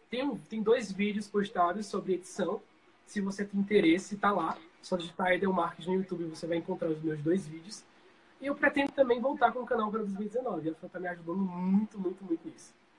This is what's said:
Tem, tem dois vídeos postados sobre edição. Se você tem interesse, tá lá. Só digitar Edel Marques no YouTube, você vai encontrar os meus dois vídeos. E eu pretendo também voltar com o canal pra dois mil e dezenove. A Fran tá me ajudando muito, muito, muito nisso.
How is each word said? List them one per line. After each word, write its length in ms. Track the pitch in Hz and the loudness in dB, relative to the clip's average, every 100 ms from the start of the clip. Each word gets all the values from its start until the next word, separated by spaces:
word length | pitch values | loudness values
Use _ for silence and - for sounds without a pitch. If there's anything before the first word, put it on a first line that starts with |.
| _ | _
Tem, 260 | 240 285 220 - | -4 -2 -4 -8
tem 140 | 220 | -2
dois 280 | 208 254 196 | 4 4 2
vídeos 380 | 185 208 202 208 | 0 0 0 -2
postados 560 | 208 202 185 175 190 | -2 -2 2 2 2
sobre 300 | 214 196 170 | -4 -4 -2
edição. 480 | 175 - - 170 202 - _ _ _ | -2 -2 -4 -2 -2 -8 _ _ _
Se 160 | - 208 | -10 -4
você 240 | 196 196 | -4 -4
tem 160 | 202 196 | -4 -2
interesse, 560 | 196 208 165 175 - 208 | 4 6 6 4 2 0
tá 160 | 202 | 2
lá. 240 | 196 165 - - _ | 2 0 -4 -10 _
Só 160 | - 180 | -4 -4
digitar 360 | 165 - 180 | -4 -2 2
Edel 200 | 180 196 | 2 2
Marques 340 | 180 165 - 170 | 2 0 -4 -2
no 80 | |
YouTube, 300 | 190 190 170 | 0 0 -4
você 220 | 170 156 165 | -6 -6 -2
vai 100 | 170 | -2
encontrar 320 | 170 175 165 | -2 -4 -2
os 140 | 156 | -2
meus 180 | 160 151 | -2 -2
dois 260 | 147 190 156 | 0 0 0
vídeos. 380 | 160 175 - - - - - _ - | -12 -14 -18 -18 -20 -20 -20 _ -10
E 60 | 269 | -6
eu 80 | |
pretendo 380 | 285 285 277 277 | 2 2 2 0
também 280 | - 262 240 | 4 4 4
voltar 320 | 262 285 233 | 2 4 2
com 80 | 247 | 2
o 60 | 240 | -2
canal 240 | 240 208 | 0 0
pra 100 | 226 | -2
dois 120 | 202 | -4
mil 80 | 196 | -4
e 60 | 208 | -4
dezenove. 420 | 247 254 170 156 | -2 -2 -2 -4
A 40 | |
Fran 140 | 160 180 | -6 -10
tá 100 | 175 | -8
me 100 | 180 | -8
ajudando 320 | 175 165 190 | -8 -6 -2
muito, 580 | 190 175 185 196 220 208 | -2 0 4 4 2 -2
muito, 260 | 254 381 | -4 -4
muito 240 | 196 330 - | -4 -4 -6
nisso. 260 | - - _ _ | -16 -20 _ _